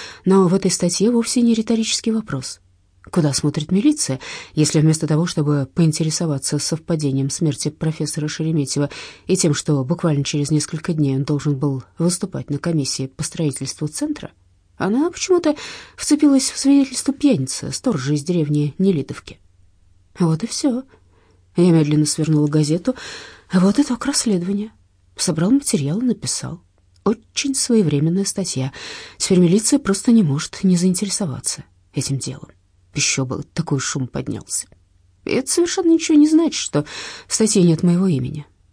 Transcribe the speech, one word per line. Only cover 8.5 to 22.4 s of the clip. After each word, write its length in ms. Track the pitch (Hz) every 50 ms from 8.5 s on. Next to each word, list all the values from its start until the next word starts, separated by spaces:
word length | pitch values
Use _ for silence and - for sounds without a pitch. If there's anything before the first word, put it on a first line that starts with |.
| 160 151 139 135 - 143 143 139 - - - - - - _
и 100 | - 185
тем, 160 | 180 - 165
что 320 | 143 - - - 151 139 131
буквально 400 | 127 170 175 - 165 147 143 139
через 260 | - - 147 143 139
несколько 440 | 156 147 - - - 151 - - 170
дней 220 | 156 147 139 135
он 80 | 135 143
должен 320 | - 151 139 - 151 143
был 280 | 131 147 143 135 131 - - _ -
выступать 500 | 165 180 175 - - 185 - 135 131 -
на 100 | 147 139
комиссии 480 | - 170 165 156 131 - - - 131
по 160 | 131 _ -
строительству 640 | 147 - - - 165 147 131 - 139 135 - - 156 151
центра, 440 | - - 294 311 294 - - - _ _ _ _ _ _ _ _ _
она 340 | - - 190 214 262 311 349
почему-то 440 | 339 - - - 359 349 349 311 302 - - - - - - - -
вцепилась 540 | - - - 302 302 311 285 277 262 269 -
в 80 | - -
свидетельство 540 | - 269 277 277 269 262 254 - - 294
пьяницы, 580 | 269 - - 285 233 139 131 131 - - - -
сторожа 420 | 131 - - 254 208 135 127 139 151
из 100 | 143 139
деревни 500 | 175 175 175 151 147 147 151 147 147 - -
Нелидовки? 600 | 185 196 180 139 131 - 139 - - - - - _ _ _ _ _ _ _ _ _ _ _ _ _ _ - -
Вот 240 | 180 160 160 160
и 40 | 233
все. 380 | - - - - 277 233 254 262 - - _ _ _ _ _ _ _ _ _ _ _ _
Я 140 | - 175 180
медленно 360 | 165 160 151 147 151 151 151
свернула 420 | 147 - - 156 156 156 147